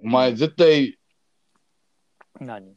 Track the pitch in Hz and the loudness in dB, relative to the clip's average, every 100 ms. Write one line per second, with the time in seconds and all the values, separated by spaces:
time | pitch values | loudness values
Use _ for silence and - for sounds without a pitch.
0 | 113 127 127 113 156 - 165 151 131 - | -2 0 0 -2 -4 2 4 4 0 -6
1 | _ _ _ _ _ _ _ _ _ _ | _ _ _ _ _ _ _ _ _ _
2 | _ _ _ - 131 107 95 | _ _ _ -20 -18 -18 -20